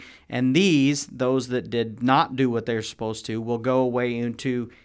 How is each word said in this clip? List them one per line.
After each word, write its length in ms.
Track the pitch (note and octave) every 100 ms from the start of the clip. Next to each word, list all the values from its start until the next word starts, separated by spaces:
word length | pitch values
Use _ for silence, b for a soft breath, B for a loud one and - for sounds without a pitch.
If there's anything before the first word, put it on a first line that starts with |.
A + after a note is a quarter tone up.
| B B B
And 260 | A#2+ B2+ C#3
these," 520 | G3 D3+ C3+ C#3+ -
those 400 | B2 B2+ C3 B2
that 240 | B2 G#2
did 320 | A#2 A2+ G#2
not 320 | B2 C3+ E3 C3
do 160 | C3
what 160 | A#2 A2
they're 160 | A2+
supposed 420 | G#2+ - A2 A2 -
to, 160 | A2
"will 160 | A2+ A#2
go 220 | A#2+ C3
away 360 | B2+ B2 B2 A#2+
into 540 | A#2+ A#2 C3+ B2 A#2+ B